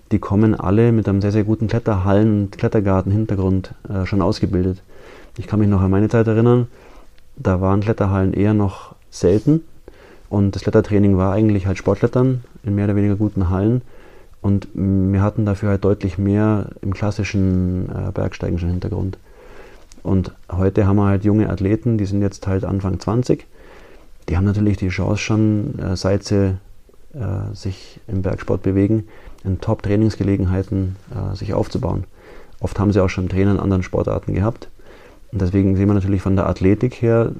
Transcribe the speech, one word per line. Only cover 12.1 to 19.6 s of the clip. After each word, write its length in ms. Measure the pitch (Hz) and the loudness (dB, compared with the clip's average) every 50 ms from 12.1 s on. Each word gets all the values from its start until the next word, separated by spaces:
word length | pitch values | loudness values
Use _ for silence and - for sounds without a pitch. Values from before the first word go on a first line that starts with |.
| - 127 127 131 131 123 - - - - - | 2 2 2 2 0 -2 -6 -12 -18 -10 -6
in 100 | 107 101 | -4 -2
mehr 120 | 101 101 | 0 0
oder 100 | 101 101 | 0 0
weniger 200 | 104 101 104 101 | 2 2 2 0
guten 340 | 101 107 104 - 95 92 87 | 0 -2 -2 -2 -2 -2 0
Hallen 320 | 92 92 101 113 123 123 - - - - - - - - - - - - | 0 0 2 2 0 0 -2 -8 -16 -20 -20 -20 -20 -20 -20 -20 -12 -6
und 280 | - 101 101 98 - - - | -2 0 0 0 -2 -6 -6
wir 480 | - 95 98 98 95 92 95 98 95 | -4 0 0 2 2 2 2 2 2
hatten 240 | 101 104 - 117 107 | 2 0 0 0 -2
dafür 240 | 104 98 - 104 101 | -2 -2 -2 -2 -2
halt 140 | 98 95 - | -2 0 0
deutlich 340 | 98 101 - - 90 82 95 | 0 0 0 -2 -4 -4 -2
mehr 520 | 98 101 101 104 110 107 107 98 - - - - | 0 0 2 2 2 2 0 0 -2 -6 -10 -8
im 100 | - 98 | -8 -6
klassischen, 960 | 95 - 107 104 101 - 98 - - 98 95 95 92 92 92 90 92 92 92 - | -6 -4 -4 -4 -4 -4 -4 -4 -2 0 0 2 2 0 0 -2 -2 -4 -6 -6
äh, 240 | - 95 95 95 | -6 -6 -6 -6
Bergsteigen 460 | 95 101 101 98 - - - 92 90 85 | -4 -4 -4 -4 -6 -6 -6 -4 -4 -2
schon 100 | 85 87 | -2 -2
Hintergrund. 500 | 87 90 95 95 95 95 95 95 95 - - - - - - - - - | -4 -4 -4 -6 -4 -4 -6 -6 -8 -10 -16 -20 -20 -20 -20 -20 -20 -20